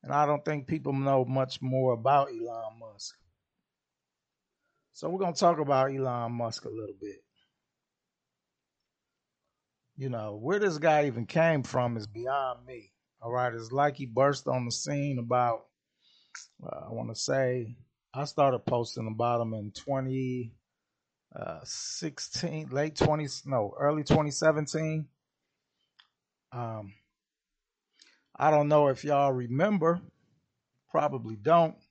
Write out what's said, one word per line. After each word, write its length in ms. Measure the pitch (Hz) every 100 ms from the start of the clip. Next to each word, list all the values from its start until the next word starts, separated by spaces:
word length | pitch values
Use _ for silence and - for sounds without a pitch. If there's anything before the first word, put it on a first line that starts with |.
And 100 | -
I 140 | 143 147
don't 180 | 147
think 220 | 151 151 131
people 260 | 156 139
know 320 | 135 135 135
much 360 | 123 131 131 -
more 320 | 131 131 131
about 360 | 117 117 139 139
Elon 500 | 120 117 113 113 113
Musk. 380 | 113 101 - - _ _ _ _ _ _ _ _ _ _ _ _ _ _ _ _ _
So 160 | - 160
we're 120 | 185
gonna 140 | 185
talk 240 | 160 175 160
about 360 | 143 139 131
Elon 380 | 135 131 123 117
Musk 320 | 120 117 107
a 60 | -
little 260 | 107 107 98
bit. 220 | 101 92 _ _ _ _ _ _ _ _ _ _ _ _ _ _ _ _ _ _ _ _ _ _ _ _ _ _ _ -
You 120 | 135
know, 300 | 120 107 104
where 180 | 120 202
this 200 | 202 156
guy 280 | 165 151 147
even 200 | 117 110
came 360 | 165 165 156
from 340 | 123 127 120 117
is 100 | 107
beyond 580 | 107 123 139 131 120 123
me. 260 | 123 - _ _ _
All 100 | 117
right, 220 | 123 123
it's 200 | 117 113
like 240 | 131 147 135
he 100 | 131
burst 420 | 113 139 135 -
on 160 | 127
the 80 | 120
scene 460 | 117 - 143 143 131
about, 480 | 120 123 123 113 - _ _ _ _ _ _ - - _
uh, 220 | - - 71
I 40 |
wanna 220 | 113 120
say, 640 | 113 - 135 131 127 113 120 - _ _
I 100 | 131
started 360 | 143 - 139 123
posting 460 | - 120 113 - 110
about 360 | 110 120 120
him 100 | 117
in 200 | 110 104
twenty, 840 | - - 135 131 131 131 127 117 - _ _ _ _ _ _ _ -
uh, 240 | - 80
sixteen, 1080 | - - - - 165 139 - - 170 156 147
late 260 | 131 151 147
twenties, 460 | - 151 143 -
no, 300 | 135 131 101 -
early 260 | 143 151
twenty 260 | 143 156 147
seventeen. 800 | 135 156 151 147 156 156 156 151 _ _ _ _ _ _ _ _ _ _ _ _ _ _
Um, 420 | 123 117 113 104 104 _ _ _ _ _ _ _ _ _ _ - _ _ -
I 80 | 151
don't 180 | 151 147
know 200 | 151 147
if 160 | 131
y'all 260 | 147 143 143
remember, 720 | 127 120 131 196 208 160 175 - _ _ _ _ _ _ _ _
probably 460 | - 151 135 113 110
don't. 380 | 104 170 165 - _